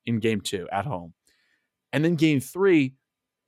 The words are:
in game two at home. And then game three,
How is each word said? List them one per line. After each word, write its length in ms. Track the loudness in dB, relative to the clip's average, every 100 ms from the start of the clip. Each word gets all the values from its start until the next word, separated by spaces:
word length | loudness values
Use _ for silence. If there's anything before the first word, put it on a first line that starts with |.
| -4
in 140 | 0
game 220 | 0 -2
two 260 | -4 -8 -6
at 140 | -6 -4
home. 280 | -6 -10 -20 _ _ _ _ _ _ _
And 100 | -2 0
then 100 | 2
game 240 | 2 2
three, 560 | -2 0 4 4 2 -4 _ _ _ _